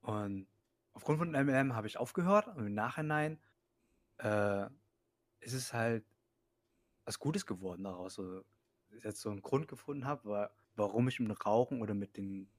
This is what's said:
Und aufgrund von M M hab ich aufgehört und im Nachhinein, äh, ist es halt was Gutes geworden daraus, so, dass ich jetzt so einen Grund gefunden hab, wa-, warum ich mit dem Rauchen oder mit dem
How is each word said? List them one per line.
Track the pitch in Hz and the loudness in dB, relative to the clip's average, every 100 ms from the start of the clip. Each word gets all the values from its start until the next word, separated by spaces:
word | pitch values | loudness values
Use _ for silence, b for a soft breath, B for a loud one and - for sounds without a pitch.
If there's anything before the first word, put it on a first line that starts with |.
Und | - 107 104 98 95 _ _ _ _ | -2 -2 -2 -4 -8 _ _ _ _
aufgrund | - - 156 | -12 0 0
von | 170 | 2
M | 151 143 | 4 4
M | 135 135 117 | 6 4 2
hab | 104 | -4
ich | - | -4
aufgehört | 123 - 180 208 214 | -4 0 6 6 4
und | 180 104 | -4 -4
im | |
Nachhinein, | 104 113 147 151 151 151 156 b _ _ _ _ _ _ _ | 0 -2 -2 0 2 0 -2 b _ _ _ _ _ _ _
äh, | 110 107 101 98 101 135 _ _ _ _ _ _ | 0 2 2 0 -4 -10 _ _ _ _ _ _
ist | - | -6
es | 131 127 | -6 -2
halt | 117 113 117 - _ _ _ _ _ _ _ _ _ - | 0 2 2 -4 _ _ _ _ _ _ _ _ _ -10
was | - | -4
Gutes | 143 156 - | -2 -2 -4
geworden | 92 95 87 | -6 -6 -6
daraus, | 98 90 92 90 | -8 -8 -10 -8
so, | 95 92 95 _ _ _ _ | -8 -10 -14 _ _ _ _
dass | - | -10
ich | |
jetzt | 110 107 | -8 -6
so | 110 | -6
einen | 101 | -6
Grund | - 135 160 | 0 0 0
gefunden | 135 - 143 131 | -10 -8 -6 -4
hab, | 143 107 | -4 -2
wa-, | 104 104 _ b - | -2 -2 _ b 0
warum | 104 107 127 | 2 4 2
ich | - | 2
mit | 113 | -2
dem | 104 | 0
Rauchen | - 110 127 131 | 4 6 4 0
oder | 107 | -2
mit | 104 98 - | -2 -4 -6
dem | 98 98 98 | -8 -8 -10